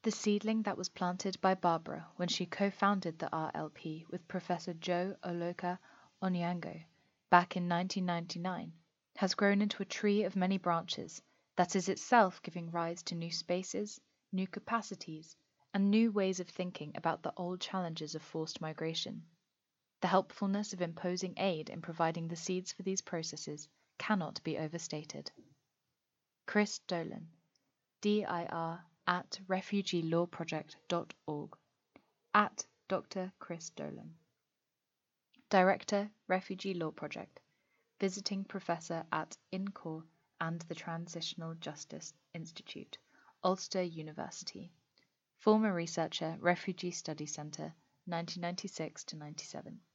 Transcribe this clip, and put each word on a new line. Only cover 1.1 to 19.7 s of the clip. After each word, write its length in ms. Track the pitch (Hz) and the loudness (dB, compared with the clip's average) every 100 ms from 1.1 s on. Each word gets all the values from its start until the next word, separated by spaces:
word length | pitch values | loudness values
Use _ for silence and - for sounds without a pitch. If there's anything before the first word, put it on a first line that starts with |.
| 180 196 185 | 0 -4 2
by 140 | 190 | 4
Barbara 520 | 185 175 165 165 156 165 | 6 4 4 0 -8 -10
when 120 | - 175 | -4 -2
she 160 | - | 0
co-founded 720 | 175 - 202 - 202 202 180 160 | -2 2 0 4 4 4 0 -4
the 100 | - | -4
R 200 | 160 156 | -2 -2
L 160 | - 156 | -4 -6
P 320 | - 160 160 165 | -6 -8 -8 -8
with 180 | 175 - | -10 -6
Professor 460 | 185 - 175 - | -8 -2 -4 -2
Joe 420 | 165 180 175 185 - | -6 0 0 0 -4
Oloka 540 | - 170 170 175 180 180 - - - _ | -4 -2 -2 -2 -4 -4 -10 -20 -20 _
Onyango 640 | 190 180 170 180 165 165 - _ _ _ _ | 0 2 0 -2 -6 -10 -14 _ _ _ _
back 280 | 180 180 180 | 8 10 0
in 100 | 175 | 2
nineteen 380 | 175 185 196 | 2 0 0
ninety-nine 680 | 180 170 170 175 180 175 165 165 _ _ _ - | 0 0 -2 -4 -2 -4 -8 -14 _ _ _ 0
has 160 | 190 | 0
grown 280 | - 202 202 | 4 6 6
into 200 | 208 - | 2 0
a 40 | |
tree 380 | 196 - 208 202 | -4 2 4 4
of 120 | 196 | 4
many 220 | 190 185 190 | 4 4 4
branches 640 | 180 170 170 - 160 - _ _ _ - | 2 2 0 -6 -6 -12 _ _ _ 2
that 180 | 175 | 4
is 140 | 190 180 | 4 2
itself 520 | - - 240 190 - | -2 6 8 8 4
giving 260 | - 170 165 | -8 -8 -4
rise 320 | 170 165 175 | -2 -2 -4
to 120 | - | -6
new 160 | 170 165 | -4 -4
spaces, 680 | 165 - 180 185 185 208 - _ _ _ | -6 0 -2 0 -4 -4 -8 _ _ _
new 140 | 185 | -2
capacities, 920 | 190 208 - 175 - 175 - 156 165 - _ _ _ | -2 -6 -2 -2 -2 -10 -10 -12 -14 -20 _ _ _
and 160 | 196 202 | 4 6
new 220 | 214 226 | 8 6
ways 280 | 208 190 185 | 4 2 0
of 100 | 175 | -4
thinking 420 | - 185 - 151 | -4 -4 -4 -8
about 280 | 156 165 165 | -2 0 0
the 100 | 165 - | -4 -4
old 220 | 175 180 | -4 -4
challenges 540 | - 190 175 160 156 | -4 -2 -2 -4 -6
of 80 | 156 | -8
forced 400 | - 165 160 - | -6 -4 -4 -4
migration. 640 | 156 156 160 160 - - - _ _ _ _ | -8 -2 -2 -2 -6 -8 -14 _ _ _ _